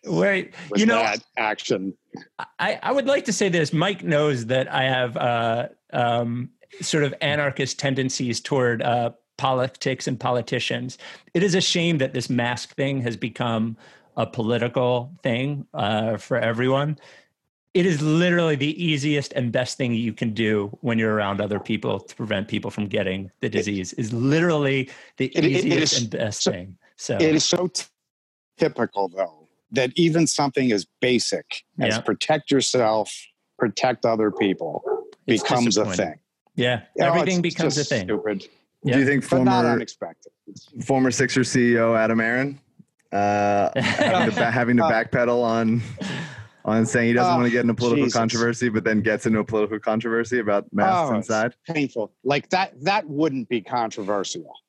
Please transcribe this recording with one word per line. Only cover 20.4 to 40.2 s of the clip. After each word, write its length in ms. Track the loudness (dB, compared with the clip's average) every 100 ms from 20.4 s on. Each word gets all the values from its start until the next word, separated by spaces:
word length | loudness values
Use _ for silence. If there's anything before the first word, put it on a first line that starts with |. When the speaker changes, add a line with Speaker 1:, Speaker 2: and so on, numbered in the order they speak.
| 0 2 -2 -4
Speaker 1:
when 180 | -2 0
you're 140 | 2
around 260 | 2 0 -2
other 180 | -2 -2
people 440 | -2 -4 -2 -4
to 140 | -8 -10
prevent 320 | -4 -4 -2
people 200 | -4 -6
from 180 | -6 -4
getting 440 | -2 -2 -4 -8 _
the 80 | -4
Speaker 2:
It 40 |
Speaker 1:
disease, 400 | -2 -2 -4 -6
is 180 | -6 -6
literally 800 | -2 0 2 2 2 0 0 -4 -10 -20 -6
the 120 | -4
Speaker 2:
it, 180 | 0 2
it 60 |
Speaker 1:
easiest 420 | 2 2 2 2
Speaker 2:
is 80 | 0
Speaker 1:
and 80 | -2
best 320 | -2 -4 -2
Speaker 2:
so 80 | -2
Speaker 1:
thing. 260 | -2 -10 -18 _ _
So 180 | -6 0
Speaker 2:
it 180 | 2
is 120 | 2 2
so 220 | 0 0
t-, 180 | -4 -10 _ _ _ _ _ _ _
typical, 500 | -2 0 -2 0 -4
though, 400 | -2 -4 -4 _ _ _
that 220 | -2 0 2
even 320 | 2 4 2
something 460 | 2 0 2 2
as 120 | 2 -2 _
basic 640 | 2 2 0 -4 -6 -14 _ -4
as 160 | -2 0
Speaker 1:
Yeah. 60 |
Speaker 2:
protect 500 | -2 -4 0 0 2
yourself, 640 | 2 2 2 2 2 -2 -8 -18 _ _ -2
protect 480 | -2 0 -2 0 0
other 260 | 2 0
people 520 | 2 0 0 -4 -6 -4 -4 -6 -14 0
Speaker 1:
It's 160 | 0
Speaker 2:
becomes 360 | 2 2 2 2
a 80 | 0
Speaker 1:
disappointing. 200 | 0 -4
Speaker 2:
thing. 120 | -4 _ _ _ -2
Speaker 1:
Yeah, 260 | 0 -2 -6 0
Speaker 2:
Oh, 60 | 2
Speaker 1:
everything 320 | 2 2 2
Speaker 2:
it's 120 | 0 0
Speaker 1:
becomes 220 | 0 0
a 20 |
Speaker 2:
just 100 | 0
Speaker 1:
thing. 140 | -2
Speaker 2:
stupid. 420 | 0 -2 -2 -4 -8 _ _ _
Speaker 1:
Yeah. 120 | 0 2
Speaker 3:
Do 40 |
you 60 | 4
think 240 | 2 2
Speaker 2:
But 140 | 2
not 180 | 4 4
Speaker 3:
former, 80 | 2 0
Speaker 2:
unexpected. 580 | -2 -10 -12 -12